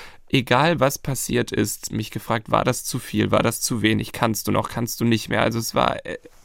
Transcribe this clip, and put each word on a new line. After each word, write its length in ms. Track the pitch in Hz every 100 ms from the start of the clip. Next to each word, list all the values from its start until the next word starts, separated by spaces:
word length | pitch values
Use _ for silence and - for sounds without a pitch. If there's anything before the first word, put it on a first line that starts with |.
| - - -
egal 500 | 143 117 123 160 165
was 200 | 131 -
passiert 520 | - 131 - 120 120
ist, 400 | - 107 - -
mich 200 | - 110
gefragt, 400 | - - 113 -
war 120 | 104
das 200 | - 123
zu 160 | - 131
viel, 320 | - 104 104
war 100 | 104
das 200 | 117 -
zu 200 | - 117
wenig, 300 | 107 107 110
kannst 360 | - 117 110 -
du 40 |
noch, 180 | 101 -
kannst 320 | - 117 -
du 40 | 120
nicht 220 | 113 -
mehr. 140 | 107
Also 160 | 123 113
es 160 | 117
war, 240 | 127 120 - - - - -